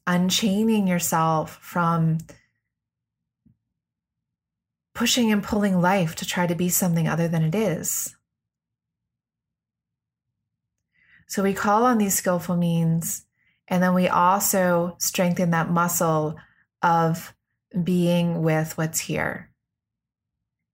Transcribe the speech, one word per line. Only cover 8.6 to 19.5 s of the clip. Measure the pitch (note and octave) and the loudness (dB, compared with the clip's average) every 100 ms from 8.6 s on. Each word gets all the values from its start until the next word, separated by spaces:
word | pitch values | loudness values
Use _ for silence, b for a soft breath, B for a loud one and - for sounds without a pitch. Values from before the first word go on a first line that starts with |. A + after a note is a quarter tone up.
| _ _ _ _ _ _ _ _ _ _ _ _ _ _ _ _ _ _ _ _ _ _ _ b b b b | _ _ _ _ _ _ _ _ _ _ _ _ _ _ _ _ _ _ _ _ _ _ _ b b b b
So | - | -2
we | G3 | -2
call | G3 G#3+ G#3 | 0 2 2
on | B3 A3+ | 4 2
these | G3+ | 0
skillful | - F#3+ F3 E3+ | -2 -2 -2 -2
means, | F3 E3+ E3 E3 E3 - - - _ _ _ - | -2 0 0 0 0 -4 -10 -14 _ _ _ -4
and | F3+ | 0
then | F#3 | 2
we | F3+ F3+ | 2 2
also | E3+ F3+ G3+ G#3 G3 F3+ F3 F3 - | 2 2 2 0 0 2 2 0 -4
strengthen | - - F3+ F3 F3 | -6 0 0 0 0
that | E3 E3 | 0 0
muscle | E3+ F3 - E3+ D#3 D3+ D#3+ B B B _ | 0 0 0 0 0 -2 -6 B B B _
of | E3+ E3 E3 E3+ - - _ _ _ F#3+ | 0 2 2 -2 -6 -20 _ _ _ -4
being | E3+ F3+ F3 F3 E3+ E3+ | 0 2 2 2 0 0
with | D#3+ D#3 D#3+ - | 0 0 -2 -4
what's | D#3+ - | -4 -4
here | - D#3 - - - | -6 -4 -4 -6 -14